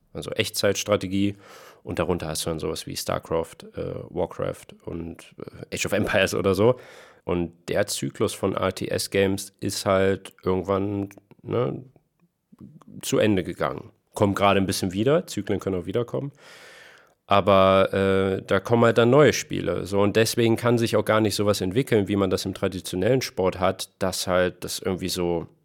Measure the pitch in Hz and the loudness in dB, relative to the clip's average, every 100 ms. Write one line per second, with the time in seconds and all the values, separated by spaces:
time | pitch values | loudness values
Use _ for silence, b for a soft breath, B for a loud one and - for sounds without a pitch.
0 | _ 87 80 - 104 - 104 98 - 104 | _ -14 -6 -4 -4 0 -2 -2 0 -2
1 | 95 98 101 98 B B B B - 90 | 0 0 0 -2 B B B B -8 -4
2 | 82 87 80 78 85 80 80 82 - 90 | -2 -2 -4 -6 -6 -6 -6 -8 -10 -8
3 | - - - 82 82 - 214 - 90 90 | -6 -6 -2 -4 -4 -12 -16 -10 -10 -10
4 | - 82 85 - 95 - - 107 - 85 | -10 -6 -6 -6 -8 -8 -16 -18 -12 -10
5 | 82 - - - - - - - - 101 | -12 -14 -20 -18 -18 -18 -12 -8 -2 -2
6 | 101 104 95 107 98 92 117 123 B B | 0 0 0 0 0 4 2 2 B B
7 | B B - 87 85 - - 95 107 - | B B -4 -4 -4 -8 -4 -2 -2 -4
8 | 135 - 110 - 98 - 95 - - 95 | -8 -4 -4 -2 -4 -2 -4 -4 -6 -4
9 | - 98 98 98 - _ 107 - 104 95 | -2 0 2 0 -6 _ -8 -4 0 2
10 | 95 95 - _ 92 92 87 98 101 101 | 2 0 -6 _ -2 -2 0 -2 0 -4
11 | 98 - _ - 107 107 135 139 131 _ | -6 -12 _ -20 -6 -4 -4 -6 -14 _
12 | _ _ _ _ _ _ - 151 - 101 | _ _ _ _ _ _ -20 -20 -20 -14
13 | - 143 107 95 87 85 73 - - _ | -4 2 2 2 -2 -4 -4 -4 -14 _
14 | _ - 104 95 101 98 92 - 95 92 | _ 0 0 4 4 4 2 -2 -2 0
15 | 120 165 - - 98 95 98 92 85 117 | 0 0 -2 -8 -4 -4 -2 -4 -4 -4
16 | 117 131 139 - B B B B B B | -4 -6 -8 -14 B B B B B B
17 | B B - 101 95 95 95 95 95 98 | B B 2 4 6 6 8 6 4 2
18 | 98 95 95 95 - 98 - 117 117 113 | 2 2 0 -2 0 -2 2 4 6 6
19 | 117 139 135 - - 95 92 87 90 101 | 6 6 6 4 -4 -4 -2 -4 -2 2
20 | 101 107 110 - 113 107 120 120 113 107 | 2 4 2 2 2 2 2 2 2 0
21 | 101 110 107 104 104 101 95 107 139 110 | 2 2 2 2 0 0 0 -2 2 2
22 | 98 101 95 95 95 - 98 90 - 92 | 2 0 0 0 -4 -4 -4 -4 -6 -2
23 | 104 131 - - 92 90 92 95 - _ | 0 0 -2 -2 -2 0 -2 -2 -10 _
24 | 95 - - 90 90 85 85 - - 90 | -6 -4 0 2 0 -2 -10 -6 -4 -4
25 | 90 92 87 85 80 _ | -4 -4 -2 -2 -6 _